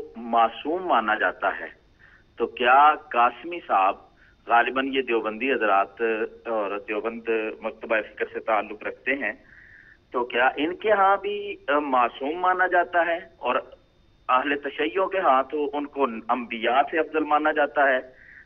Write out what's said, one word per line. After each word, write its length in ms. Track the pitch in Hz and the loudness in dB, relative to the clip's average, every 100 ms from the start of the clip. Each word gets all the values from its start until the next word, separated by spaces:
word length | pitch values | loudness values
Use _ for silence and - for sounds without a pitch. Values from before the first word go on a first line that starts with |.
| 147 117 | -4 -12
मासूम 680 | 120 113 113 - 143 180 | -2 2 2 0 -6 -4
माना 320 | 180 123 110 107 | 0 0 2 0
जाता 340 | 92 - 98 | 0 0 -4
है। 200 | 85 80 - _ _ - - _ - | -4 -10 -16 _ _ -20 -20 _ -6
तो 80 | 113 | -6
क्या 500 | - 120 135 147 147 | 0 4 8 6 4
कासमी 640 | - 120 120 - 170 175 | -2 2 2 0 -10 -12
साहब, 500 | - 104 95 98 - _ _ _ - | -2 2 2 0 -10 _ _ _ 2
गालिबन 380 | 117 120 127 135 | 2 4 0 -2
ये 140 | 135 | -2
देवबंदी 480 | 123 113 107 110 135 | 0 -2 -2 -4 -2
हजरात 440 | 123 107 98 98 - 113 110 113 - 117 | 0 2 2 0 -2 -2 -2 -4 -8 -6
और 380 | 110 98 101 101 | -4 -4 -6 -6
देवबंद 360 | 104 110 117 113 113 110 107 110 | -6 -4 -6 -4 -4 -4 -6 -10
मकतबा 360 | - 113 110 | -10 -2 -2
फ़िक्र 240 | - - 113 | -2 -8 -8
से 60 | 113 | -6
ताल्लुक़ 440 | 110 107 107 104 | -2 -2 -2 -8
रखते 280 | 101 - 127 | -12 -8 -4
हैं, 320 | 139 107 - - - - - - _ _ | -4 -4 -8 -16 -20 -20 -20 -20 _ _
तो 100 | 135 | -6
क्या 300 | - 120 127 - | -4 0 0 2
इनके 300 | 156 185 208 | -4 -2 0
यहाँ 280 | 196 196 196 | 4 4 2
भी, 480 | 196 208 202 196 - | -2 -6 -8 -10 -2
अ, 20 | |
मासूम 680 | 147 147 127 117 - 135 175 | -2 2 2 0 -2 -6 -2
माना 280 | 180 185 180 | 0 2 2
जाता 360 | 175 170 170 | 2 2 0
है 320 | 170 170 - _ | 0 -2 -8 _
और 420 | 123 131 - - _ _ _ _ - | -4 -2 -4 -14 _ _ _ _ 0
अहले 260 | 127 147 143 | 0 2 -2
तशय्यो 520 | 139 143 160 180 190 | -4 -4 -2 0 -2
के 100 | 190 | 2
यहाँ 260 | 165 131 | 4 4
तो 220 | 135 151 143 | 2 -4 -4
उनको 380 | 147 143 139 131 113 110 | -4 -6 -2 -2 -2 -4
अम्बिया 480 | 123 113 113 113 131 | -4 -4 -4 0 2
से 160 | 139 170 | 2 -2
अफजल 260 | 151 156 | -2 -2
माना 280 | 151 147 151 | 0 0 2
जाता 440 | 151 147 147 139 131 | 0 0 2 2 2
है, 180 | - - - - | -4 -16 -20 -20